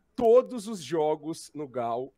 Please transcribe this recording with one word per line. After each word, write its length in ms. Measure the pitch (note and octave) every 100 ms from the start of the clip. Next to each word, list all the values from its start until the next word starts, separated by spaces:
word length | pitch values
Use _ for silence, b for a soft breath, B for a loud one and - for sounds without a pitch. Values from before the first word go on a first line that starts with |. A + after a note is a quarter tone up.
| _
todos 520 | - A#3 A#3+ G3 A#3+ G3
os 140 | G#3
jogos 680 | C3 D#3+ D3+ D3+ D3+ E3 -
no 120 | C#3+ C#3+
Gal. 440 | B2 A#2 A#2 C3